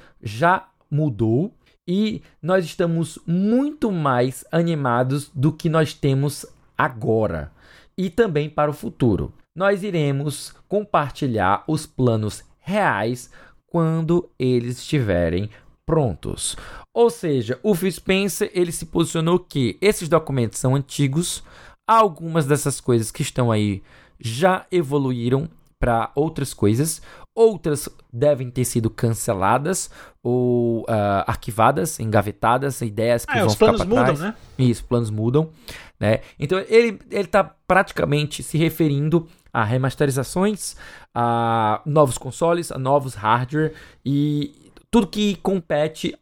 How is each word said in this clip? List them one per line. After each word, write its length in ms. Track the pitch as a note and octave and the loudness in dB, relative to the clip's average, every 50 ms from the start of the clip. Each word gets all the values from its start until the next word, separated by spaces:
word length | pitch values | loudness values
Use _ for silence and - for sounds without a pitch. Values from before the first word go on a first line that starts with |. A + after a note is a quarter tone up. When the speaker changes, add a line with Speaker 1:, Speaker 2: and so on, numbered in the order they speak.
| - - _ _ | -20 -20 _ _
Speaker 1:
já 460 | - G#2 G#2 A2+ E3 F3 F#3 - - _ _ _ _ _ | -12 -12 -4 0 2 2 2 0 -2 _ _ _ _ _
mudou 640 | C#3+ D3 D#3 D3 A2 G2+ A2+ A2 A2+ C3+ F3+ - - _ _ _ _ _ _ | -2 0 0 0 0 0 0 2 2 2 0 -2 -6 _ _ _ _ _ _
e 360 | - F3+ G3+ A3 G#3 G#3+ - - - _ _ | -4 -2 0 0 0 -2 -6 -12 -18 _ _
nós 220 | - E3 F#3 F#3+ E3 | -2 0 0 0 0
estamos 540 | D3+ - - F3 E3+ E3 E3 E3 D#3+ - - - | -2 -2 -2 0 0 0 -2 -2 -4 -8 -10 -4
muito 680 | E3+ E3+ F#3 G3 G#3+ A#3+ C4 C#4+ D4 D4+ - - A3 | -2 -2 0 2 2 2 2 0 -2 -2 -4 -2 -2
mais 500 | F#3+ E3 D3+ C#3 B2+ A#2+ B2+ C3 - - - - | -2 0 0 0 2 2 0 0 -2 -8 -10 -2
animados 800 | D#3 E3 E3+ E3+ E3 D3 C#3 B2 A#2 B2 C3 B2+ C#3 C#3+ C#3 - - | 0 0 0 0 -2 -2 0 0 0 0 0 0 -2 -4 -6 -8 -4
do 180 | C3+ C3 D#3 | 0 0 0
que 160 | D#3 - - D#3+ | 0 0 -2 0
nós 240 | D3+ D#3+ D#3 - | 2 2 0 0
temos 540 | - - - C#3 C3+ C3+ C#3+ D3 C#3+ - - - - _ _ _ _ - | -2 -2 -2 0 0 0 0 -2 -4 -8 -14 -18 -20 _ _ _ _ -2
agora 760 | C#3+ D3+ B2+ A2 - A2+ A2 A2 G#2+ F#2+ E2+ D#2 C#2+ - - _ _ - - - _ _ _ | -2 -2 -4 -4 -2 0 2 2 2 0 -2 -6 -8 -10 -14 _ _ -20 -20 -20 _ _ _
e 120 | - F3+ F#3+ | -6 -6 -2
também 400 | - A#3+ A#3 - D3 D3 D3+ D3+ | 2 2 2 2 2 -2 -2 -2
para 220 | - D#3 D3 D3 | -2 0 0 0
o 40 | C#3+ | -2
futuro. 580 | - A3 A3+ - - C3 A#2 F#2+ D#2+ - - - - _ _ _ | -6 -10 -12 -4 0 2 2 2 0 -2 -6 -10 -16 _ _ _
Nós 280 | D#3+ F#3+ G3+ G3+ F3+ | 0 0 2 2 0
iremos 720 | G3 G#3 F3 D#3+ D3 C#3+ C#3 C#3 D3 D3+ C3 - - - - - _ | -2 -4 -2 0 0 0 0 -2 -2 -4 -6 -6 -12 -16 -18 -20 _
compartilhar 960 | _ F#3+ G#3 G#3 - - E3 C#3+ B2+ - - D3 B2+ A2+ G#2 F#2 F#2+ G2+ - - - | _ -4 -4 -2 0 0 0 0 -2 -4 -4 -2 -2 0 2 2 2 2 0 0 -2
os 160 | D#3 D#3 - | -4 -4 -4
planos 580 | - _ - B2+ B2 A2+ A2 G#2+ G#2 - - - _ _ _ | -8 _ 0 2 2 2 0 -2 -4 -6 -10 -16 _ _ _
reais 720 | _ D#3 G3 G#3+ F#3+ D3 A2 G2 A2 A#2+ B2 B2 - - - - - - _ _ _ | _ -4 -2 0 2 2 0 0 -2 -2 -4 -6 -10 -18 -20 -20 -20 -20 _ _ _
quando 640 | _ - E3 D#3+ D#3+ D#3+ E3 E3 D#3+ E3+ F3 - - _ - | _ -2 0 0 0 0 -2 0 0 0 0 0 -4 _ -2
eles 400 | C3 B2+ B2+ A#2+ A#2+ B2 B2+ - | 0 0 0 0 0 -4 -8 -10
estiverem 720 | - - D#3 C#3+ A#2 G2+ F2 F2 F2 E2 F2 F#2 G#2 G#2+ - - - - _ _ _ | -6 -4 -2 0 0 2 2 2 2 0 0 -2 -4 -6 -10 -16 -20 -20 _ _ _
prontos." 720 | - D#3+ D#3 C3+ A2 D#2+ - - G#1 - - - - - - - - - - - _ | 0 0 2 2 0 -2 -6 -8 -10 -8 -8 -8 -8 -8 -10 -14 -16 -18 -20 -20 _
Ou 180 | - A#3 A#3+ A#3 | 2 2 4 4
seja, 480 | A#3 - - D#3+ C#3 B2+ G#2+ G#2+ B2+ - | 2 0 -2 -2 0 0 -2 -2 -6 -2
o 120 | - G#3+ G3+ | 0 0 0
Phil 180 | E3 F#3 F#3+ | 2 0 -2
Spencer, 580 | E3+ - - - F#3+ F#3+ G3+ F#3+ - - G#3 - - | -4 -4 -2 0 0 0 0 -2 -2 -4 -4 -4 -2
ele 180 | F3+ F3 E3+ | -2 -2 -2
se 140 | D#3+ - E3 | -4 -8 -10
posicionou 520 | - - E3+ E3 D#3+ - E3 D#3+ E3+ F3+ F3+ | -4 -2 0 0 0 0 -2 2 2 2 0
que 380 | - - - C#3 B2 G2+ - - | 0 -4 -4 -2 -2 -2 -2 0
esses 280 | F#3 G#3 G#3 - F3 C#3+ | 0 0 0 0 0 0
documentos 500 | E3+ D#3 D#3+ - C#3 B2+ A#2 A2 - - | 2 0 2 0 -2 -2 -2 -2 -4 -2
são 160 | - B2+ C3 | 0 0 0
antigos, 680 | C#3 C3+ - - - C#3+ C3 C#3 E3 F3 - - - - - - - - - - _ _ | 0 -2 -4 -2 -2 -2 0 0 -2 -2 -4 -6 -10 -12 -18 -20 -20 -20 -20 -20 _ _
algumas 600 | - A3 A3 A3 F#3+ D3+ - E3 E3 D#3+ E3 C#3+ | 4 4 6 6 4 0 -4 -8 -2 0 0 2
dessas 340 | C3 D3+ C#3 - C#3+ - - | 2 2 2 0 -2 -4 -2
coisas 300 | - - A#2+ A2+ A2 - | 0 2 2 2 2 -2
que 100 | - - | -6 -6
estão 320 | C#3 - - C3 B2 A#2 | -6 -4 -2 0 0 2
aí 300 | A2 G#2+ G#2 G#2 G2 G2 - - - - - _ _ _ | 2 2 2 0 -2 -4 -8 -16 -20 -20 -20 _ _ _
já 460 | A#2 A2+ A2+ C3 F#3 F#3 F#3 F#3 - _ | -8 -8 -2 2 2 2 2 0 -2 _
evoluíram 760 | F#3 F3 D3+ C3 C#3+ D3 C3+ C3 B2+ A#2+ A#2 B2 B2+ C3+ D#3+ - - - _ _ _ _ | -2 -2 0 0 0 0 0 0 -2 -2 0 0 0 0 -2 -6 -12 -20 _ _ _ _
pra 320 | - A#2+ A#2 A2+ A2+ - - | 0 0 2 0 0 -2 -2
outras 400 | C#3 D#3 D#3+ D#3+ - C#3 - - | -2 -2 -2 -2 -6 -6 -6 -2
coisas, 480 | - G#2 G2+ A2 B2 D3+ D#3+ - - - - - - - - _ | 0 2 2 2 2 0 -2 -4 -8 -12 -20 -20 -20 -20 -10 _
outras 540 | A3+ A3+ A3+ G3+ D#3+ - E3 D3 - - - - - - _ | 4 4 4 4 2 -2 -2 -2 -2 -4 -10 -14 -16 -20 _
devem 360 | - A#2 C#3+ D3 C#3+ B2+ C3 B2 | -4 2 2 2 2 2 -2 -6
ter 160 | - B2+ B2 | -4 -2 -2
sido 240 | - - A#2+ A2 A2 | 0 0 0 0 0
canceladas 1000 | - - - A2+ A2+ - - A#2+ G#2 F#2 F#2+ G2+ A#2 C3 C#3+ F3 F#3+ - - - - - - - _ _ | -2 0 0 0 0 -2 -2 -4 -2 0 2 2 2 2 0 -2 -4 -4 -6 -10 -14 -20 -20 -20 _ _
ou, 640 | - B2 B2 B2 B2 B2 B2 A#2+ A#2+ A#2 A#2 A2 - - | -2 0 0 2 2 2 2 2 2 0 0 -2 -2 -2
ah, 360 | A2+ G#2+ G2+ G2+ G2 G2 - | 0 0 2 2 0 0 0
arquivadas, 720 | - G#2+ - - B2 G2+ A2 A2 C3 C#3+ F3 F3+ D#3 - - | -2 -4 -6 -8 -6 0 4 4 4 4 2 -2 -4 -4 -6
engavetadas, 840 | A2+ A2 G#2+ G#2 G2 G#2+ - - - A2+ B2 C3 C#3 C#3+ B2+ - | -4 2 2 2 2 0 -4 -2 0 2 2 2 0 -4 -4 -4
ideias 460 | C#3 G#2+ G2+ A2+ A2 A#2+ A#2+ A#2 - | -6 -6 -4 -2 2 2 2 0 0
que 60 | - | -2
Speaker 2:
É, 60 | C4+ A#3 | -2 0
Speaker 1:
vão 100 | F#3 G#2+ | 2 2
Speaker 2:
os 60 | G#2 | 4
Speaker 1:
ficar 120 | - - | 6 6
Speaker 2:
planos 140 | - - G#3 | 4 6 2
Speaker 1:
pra 80 | F#3 F#3 | 0 0
Speaker 2:
mudam, 160 | A3+ A#3+ A#3+ | 2 2 4
Speaker 1:
trás. 160 | - D3 C#3+ | 2 2 0
Speaker 2:
né? 140 | F3 G#3+ A3+ - - - - | -4 -6 -8 -10 -16 -12 -2
Speaker 1:
Isso, 280 | - B2+ B2 A2 - - | 0 2 2 2 0 -2
planos 260 | - B2 A#2+ A#2 G#2+ | -2 -2 -2 0 -2
mudam, 400 | G#2+ G#2+ A2 A#2+ B2 D3+ D#3+ D#3+ - - - - - - - - _ _ | -4 -2 0 2 2 2 0 0 -6 -16 -20 -18 -18 -18 -20 -20 _ _
né? 220 | - G#2 - - - - - - | 0 0 0 0 -2 -10 -10 -8
Então 240 | C#3 C3+ F#3 F#3+ G3 - | -4 -2 -2 -2 0 4
ele, 300 | A3 A#3 A#3+ A3+ G3 - - - | 6 6 6 6 0 -6 -10 -6
ele 160 | - G3+ F#3+ | -6 -4 -2
tá 160 | - - G3 F3+ D3+ - _ _ | 2 2 2 2 0 -6 _ _
praticamente 720 | - F3+ F#3+ G3+ - - F3 D3+ C#3 D3 D3 D3 C#3+ - - | 2 4 4 2 2 -2 -2 0 0 0 0 0 -2 -6 -10
se 140 | C3 - - | -8 -4 0
referindo 680 | D3+ E3 D#3+ D#3+ - E3 D3+ C#3+ C#3 D3 D#3 E3 E3 E3 - - _ _ _ | 0 0 0 2 2 2 2 2 0 0 2 2 2 0 -2 -10 _ _ _
a 120 | - A#2+ A2 | -2 -2 0
remasterizações, 1120 | G#2+ B2 C3 C3 C3 - - D3+ C#3 B2+ C#3 B2+ - - F3+ F#3+ G#3+ G#3 - - - - - - - - - - _ | 2 0 0 0 -2 0 0 0 0 0 -2 -4 -4 -2 0 0 0 -2 -4 -8 -12 -12 -14 -18 -20 -20 -20 -20 _
a 680 | - A#2+ A#2 A#2 A#2 A#2 A#2 A2+ A2+ A#2 A2 G#2+ G#2+ - - | -4 -2 0 0 0 0 0 0 0 2 2 0 0 -2 -4
novos 320 | D3+ C#3+ D#3 D3 B2+ - | 0 4 4 4 4 2
consoles, 540 | - - C3 - - E3 E3+ F3 F3 E3 - | -4 -8 -12 -4 -2 0 0 0 0 -2 -6
a 80 | - C3+ | -8 -4
novos 360 | C3 C3 C#3+ D3 C3 C3 - | 0 2 2 2 0 -2 -8
hardware 600 | G2 G#2 G#2+ A2+ B2 B2+ A#2+ C#3+ D#3 D#3 D#3 D#3 - - - - _ _ | -4 0 2 2 2 0 -2 -2 -2 -2 -2 -4 -10 -18 -20 -20 _ _
e 640 | - C#3+ C#3+ D3 D3+ D3 D3 C#3+ - - _ - - _ - _ _ | -2 0 0 0 0 0 -2 -4 -6 -10 _ -20 -20 _ -20 _ _
tudo 180 | - A3+ G3+ - | 2 2 2 2
que 260 | - G#3 G#3 G#3 F#3 - | -2 -2 -2 -2 -2 -2
compete 760 | - F#3+ G3 F#3 - - D#3+ D3 D3+ D#3 - - - - - - | -2 -2 -2 -2 -2 -4 -2 -2 -2 -2 -4 -6 -8 -8 -8 -4